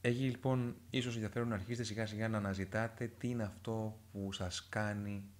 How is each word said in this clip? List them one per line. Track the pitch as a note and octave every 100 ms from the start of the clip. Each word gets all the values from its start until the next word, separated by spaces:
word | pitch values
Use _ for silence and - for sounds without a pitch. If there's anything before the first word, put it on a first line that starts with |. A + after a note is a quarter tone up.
Έχει | B2 A#2+
λοιπόν | C3+ B2 C3 B2+ A#2+ A#2+ -
ίσως | C3+ B2
ενδιαφέρον | A#2 G#2+ A#2+ A#2
να |
αρχίσετε | G#2 F#2+ A#2+
σιγά | A2 G#2+
σιγά | G#2+ G#2 A2+
να | A2
αναζητάτε | G2+ F#2+ F#2+ G#2+ A2+ - A#2+
τι | - A#2+
είναι | B2
αυτό | G#2 - - A2+ A2 A2 -
που | G2+ G2
σας | G2 F#2 - -
κάνει | A2 G#2 G#2 G2+ G2+ G2